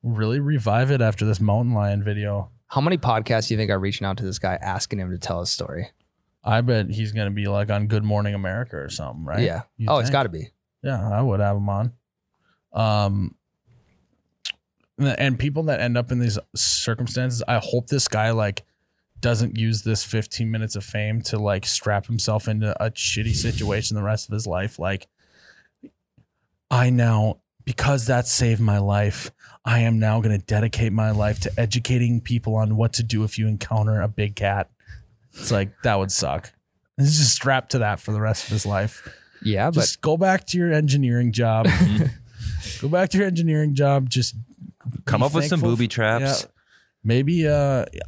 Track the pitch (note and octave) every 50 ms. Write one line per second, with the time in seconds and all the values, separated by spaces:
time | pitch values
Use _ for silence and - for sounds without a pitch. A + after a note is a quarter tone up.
0 | - A#2+ A#2 G#2+ A2 G#2+ A#2+ C#3+ C#3+ C#3+ D3+ C#3 G#2 G#2+ G#2 A#2 C3 C3 C#3+ C3
1 | A#2 A2 G#2 F#2 G#2+ G#2+ G#2 F#2 G#2+ G#2 G2+ A2+ A#2+ A#2+ B2 G#2+ G#2 G2+ G2+ G#2
2 | G2+ G#2+ G#2 G#2 G#2 G#2 G2+ G2+ F#2+ - - _ _ _ - C3+ C#3 E3 F#3 D#3+
3 | - B2+ A#2 A2 A2 - B2 A2+ A2 - A2+ G#2+ A2 G#2 G2+ F#2+ F#2+ G2+ G2+ -
4 | G2+ G2 F#2+ - A2 F#2+ F2+ - - F#2 F#2 - - G2 F#2 F#2+ - - - G2+
5 | F#2 F2+ F2+ F2 - - F2 E2+ F2+ - - - F2+ - C#2+ E2 G2 - _ _
6 | _ _ _ _ _ _ _ _ _ G#2+ G#2+ A2+ A#2+ B2 A#2+ A2 G2+ - - G#2+
7 | A2 G#2+ G#2+ A2+ G#2 G2 G2 G2+ G2+ G2 G2 G2+ G#2 G2+ G#2 G2+ G#2 G#2 A2+ G#2+
8 | G#2 G#2+ G#2 G#2 G#2 G#2 G2+ G2+ G2 F#2 F#2 A2 B2+ A#2+ - D2+ C#2 C#2+ - -
9 | D#2 C2+ B1 C#2+ D#2+ C#2+ D2+ G2+ A#2 F2+ E2 F#2 A#2 _ _ _ A#2 G#2+ D3+ C#3
10 | A2+ B2+ C#3 C#3 C3+ G#2+ E2 - D3 - _ _ _ _ _ _ - C#3 C3+ A2+
11 | F#2+ A2 G2+ G#2 B2+ C3 G2 G2 G#2 G2+ G2+ G2+ G2+ G2+ G2 G2 A2 A#2+ A#2+ _
12 | _ _ _ _ _ _ _ _ _ _ _ _ _ _ - - A2+ A2 G#2+ G#2
13 | G#2 G2+ G2+ G2+ F#2+ - - _ _ _ _ _ _ _ _ _ _ _ _ _
14 | _ _ _ _ _ _ _ _ _ - - _ _ _ _ _ _ _ _ -
15 | C#3+ C#3 B2+ - - C#3 C3 A#2+ - D3 C#3 D#3 D#3+ D#3 C#3+ - - B2 A#2+ A#2+
16 | A#2+ B2 B2+ B2 A#2+ A#2 G#2 G2+ - _ - - - - - - - - A2+ -
17 | A#2+ A#2 - C3 B2+ B2+ B2 A#2 - - A#2 A2+ - - - B2 B2 - C#3+ C#3
18 | - - - G#2+ G#2+ A2+ A#2 A2+ G#2+ G2+ G2 - - _ _ _ _ _ _ _
19 | _ _ _ - - B2 A#2+ G#2+ A#2+ A#2 - A2+ A2 A2+ A2+ G#2+ - A2+ A2 G#2
20 | - - - A2 G#2+ - - - A#2 A2 A2+ A2 A2 A2 - G2+ F#2+ - - G#2
21 | G#2+ G#2+ A2 A#2 A2 - - G#2 G#2 G#2 G2+ F#2+ - - - - - G#2+ G#2 G2+
22 | G2 - A#2 A2 - - G#2+ G#2+ - - A2 G#2+ G#2+ G#2+ - - - A2+ A2+ -
23 | - - - - A2 A2+ G#2+ - - A#2 A#2 - B2+ G#2 G2+ F2+ - - G#2+ G#2
24 | G2+ G2+ G#2+ G#2+ - - G#2 G#2+ G#2+ G2+ E2 F2+ F#2+ G#2+ - - E2 F#2 G2 F#2+
25 | - _ _ _ _ _ _ _ _ - - _ _ _ _ _ - - _ _
26 | _ _ _ _ _ _ _ _ _ _ _ _ _ _ C3 B2 B2 B2 B2+ A#2+
27 | A#2 A#2 A2+ G#2+ G#2+ A2 - _ _ _ _ _ - - B2+ - - C#3+ C#3+ C3+
28 | A#2 B2 C3 B2 B2 - - - B2+ A#2 A2+ G#2 A2+ G#2+ G#2 G2+ G2 G2+ G2+ G2+
29 | G#2 G2+ - - - - _ _ - - - - _ A#2+ A#2 A#2+ A2+ A2+ A2+ A2
30 | A2 A2 G#2+ A2+ G#2+ A2 G#2+ G2+ F#2 - A2 G#2 A2+ A2+ - - A#2 A2 G2 A2
31 | A2 A2 G#2+ G#2 G#2 G#2+ G#2+ - - - - - A#2 A2 G2+ B2 A#2 - B2+ B2
32 | A#2+ A#2 A#2+ A#2 - - A#2+ A#2 - A#2 A2 A2 A2 G#2+ G#2+ G#2+ A2+ A#2 - -
33 | A#2+ A2+ A#2 G#2+ G#2+ G#2 - - A2 G#2+ G#2+ G#2 - - A2+ A2 G#2+ G#2+ G#2+ G#2+
34 | F2 G#2+ G#2+ - G#2 G2+ G2+ - G#2 G2 G2 G2+ F#2+ _ _ _ _ _ - -
35 | - _ _ _ _ _ _ - - - A#2+ G2+ G2 G2+ - _ - A#2+ G#2+ G2
36 | G2 G2 - - - C#2 C#2 D#2 - - _ _ _ _ _ _ _ _ _ -
37 | C#3 C#3+ D#3 D3+ D3 A#2+ - - - C#3 C3+ C3 B2 _ - C3 A#2 G#2 G2+ -
38 | - - G#2+ G#2 G#2+ A2 A2 - - - G#2+ G#2+ - G2+ G2+ F#2+ G2+ G#2+ - -
39 | - - - - _ _ _ - - A2 G#2 F#2+ G#2+ D3 E3+ D#3 E3 - - -
40 | - D#3+ D#3 E3 F#3 F#3+ F#3 F#3+ - - - F3+ F3 F3 D#3 D3+ D3+ C#3+ C3+ C#3+
41 | C#3 B2 A#2+ A#2+ B2 A#2+ G#2+ A2+ A#2+ A2+ A2 A2 A2+ - - - F3 F3 G#2 -
42 | D#3+ C#3 - - - - - - - - - - - - - - - C#3 D#3+ F3+
43 | F#3+ F3+ - F#3+ G3+ F#3+ F3+ E3 E3+ E3 D#3 D3+ D3+ D3+ C#3+ C3+ C#3+ C#3 C#3 C#3
44 | C3 B2+ - C3 A#2+ - - G#2+ A#2 _ - _ - - - _ - - - -
45 | - - - G#2 B2 C#3+ D3 E3 C#3+ D3+ F3+ E3 B2 A2+ A#2 A2+ A#2+ A2+ - A#2
46 | A2+ G#2+ A2 A#2+ C3+ C3+ C#3 - - - _ _ _ _ _ _ _ _ _ _
47 | _ G#2+ A#2 B2 C#3 C#3+ E3+ E3+ D#3+ D3+ D3 D3 C#3+ C#3 C3+ B2+ - - - -
48 | -